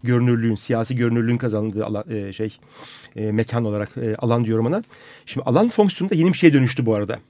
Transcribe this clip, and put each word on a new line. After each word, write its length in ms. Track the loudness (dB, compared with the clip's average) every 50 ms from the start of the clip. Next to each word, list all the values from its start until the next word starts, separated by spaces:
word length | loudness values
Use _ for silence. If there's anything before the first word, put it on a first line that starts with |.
| 0
görünürlüğün, 500 | 2 2 2 4 2 2 2 2 0 -2
siyasi 420 | -2 -2 -4 -2 -2 -2 -2 -2
görünürlüğün 420 | -2 0 0 0 0 0 0 0 0
kazandığı 480 | -2 -2 -2 -2 -4 -4 -4 -4 -6
alan, 180 | -4 -6 -8 -8 -8
e, 220 | -8 -8 -8 -10
şey, 260 | -8 -6 -8 -8 -8 _ _ _ -20 -20 -20 -20 -20 -20 -20 -18 _
e, 160 | -6 -4 -2
mekan 320 | 0 0 -2 0 -2 -2 -2
olarak, 320 | -2 -2 -4 -6 -6 -8
e, 200 | -6 -4 -4 -4
alan 280 | -2 0 0 2 2 2
diyorum 220 | 0 0 0 0
ona. 160 | 0 -2 -2 -4 _ -20 -20 -20 -20 -20 -20 _
Şimdi 180 | -10 -8 -6 -2
alan 240 | 2 2 2 2 2
fonksiyonu 420 | 2 2 2 2 2 -2 -4 -2
da 40 | 2
yeni 140 | 2 4 2
bir 60 | 2 6
şeye 140 | 6 6
dönüştü 340 | 6 6 4 2 0 0 0
bu 80 | 0 0
arada. 240 | 0 -2 -6 -8 -12 -12